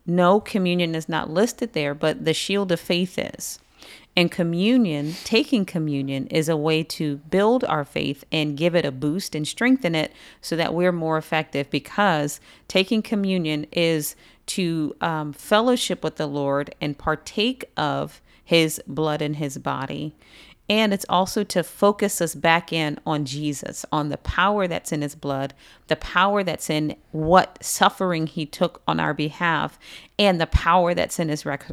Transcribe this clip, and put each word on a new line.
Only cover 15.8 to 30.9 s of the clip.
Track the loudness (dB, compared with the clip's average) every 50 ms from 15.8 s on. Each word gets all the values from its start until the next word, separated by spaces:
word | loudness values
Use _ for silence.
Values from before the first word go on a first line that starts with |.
| 0 -2 -4 -4 -4
with | -6 -4
the | -4 -6
Lord | -4 -4 -2 -2 0 0 -2 -2 -4 -8 -6
and | -6 -6 -4 -4
partake | -2 -2 -2 -2 -4 -8 -4 -2 -2 -2 -2 -4 -8 -10 -6 -4
of | -2 -2 -2 -2 -4 -6 -10 -14 _ _ -20 _ _
his | 2 4 6 6 4 2 -4 -10 -8
blood | -4 -2 -2 0 0 0
and | -2 -2 -4
his | -4 -4 -6 -6 -6
body. | -6 -4 -4 -4 -4 -6 -6 -6 -8 -8 -10 _ _ _ -20 -20 -20 -20 -20 _ _ 0
And | 2 2 4 2 2
it's | 0 -2 0
also | 2 2 2 2 0 -2 -2
to | -2 0 -2 -2
focus | -2 -4 -4 -2 -2 0 0 0 -2 -2 -2
us | -4 -4 -4
back | 0 2 4 4 2 2 0 -4
in | -2 -2 -2 -4 -4 -4
on | -4 -2 -2 -2
Jesus, | -4 -4 -4 -4 -4 -4 -6 -8 -10 -10 -12 -8 -4
on | -2 -2 -2 -2
the | -4 -6
power | -6 -4 0 2 2 2 2 0 0 -2
that's | -4 -6 -6 -4
in | -4 -4
his | -4 -4 -6
blood, | -8 -6 -4 -4 -4 -4 -6 -8 _ -20 -20 -20 -12 _ -4
the | -4
power | -4 -4 -2 2 2 2 4 2 2 0
that's | 0 -2 -4 -4 -2
in | -2 0 0 -2 -4 -8 _ _
what | -6 -2 2 6 6 6 6 4 0 -10 -8
suffering | -6 0 2 2 2 2 2 -2 0 0 0 -2 -4
he | -4 -6 -8
took | -6 -4 -2 -2 -2 -2 -4 _
on | -4 -2 0
our | 0 -2 -2
behalf, | -2 -4 -4 -4 -2 0 0 0 0 -2 -4 -6 -12 -20 -20 -20 -20 -20 -10 _ 2
and | 2 4 4 2
the | 2 0
power | 0 0 4 4 4 6 4 4